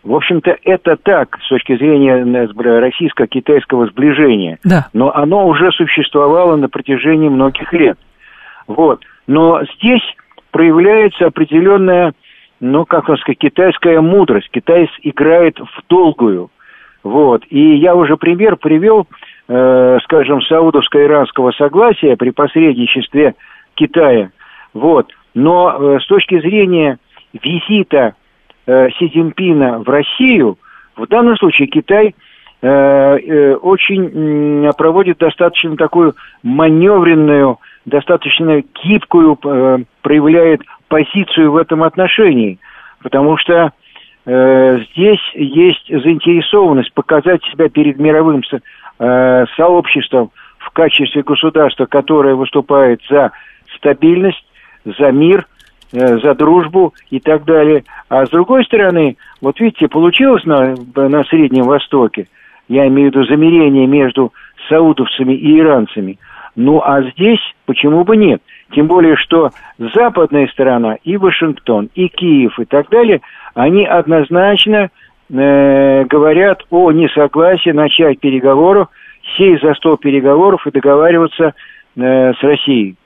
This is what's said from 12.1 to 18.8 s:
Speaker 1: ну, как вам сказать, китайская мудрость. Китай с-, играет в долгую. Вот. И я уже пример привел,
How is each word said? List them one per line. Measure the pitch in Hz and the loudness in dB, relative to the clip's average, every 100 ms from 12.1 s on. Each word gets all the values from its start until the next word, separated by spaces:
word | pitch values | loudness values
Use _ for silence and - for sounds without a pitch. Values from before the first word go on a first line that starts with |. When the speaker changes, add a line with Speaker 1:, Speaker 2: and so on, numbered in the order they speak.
| - _ _ _ _ | -6 _ _ _ _
Speaker 1:
ну, | 127 143 165 | -4 -2 0
как | 170 160 | -4 -2
вам | 143 | -4
сказать, | - 135 | -4 -4
китайская | 143 - 185 - 175 160 | -4 0 -2 0 0 2
мудрость. | 160 196 185 104 - | 2 2 2 -2 -4
Китай | 120 - 170 160 | -8 0 0 0
с-, | - | -4
играет | 151 143 151 170 165 - | -10 -2 2 2 2 -2
в | - - _ | -20 -20 _
долгую. | 180 170 147 117 92 87 _ _ - _ _ | 2 2 0 -2 -2 -8 _ _ -20 _ _
Вот. | 101 127 143 - - | -4 0 2 0 -2
И | 139 156 147 | 2 4 4
я | 175 | 4
уже | 175 147 156 | 2 2 0
пример | 170 175 220 175 | -2 0 0 0
привел, | 151 156 | -2 0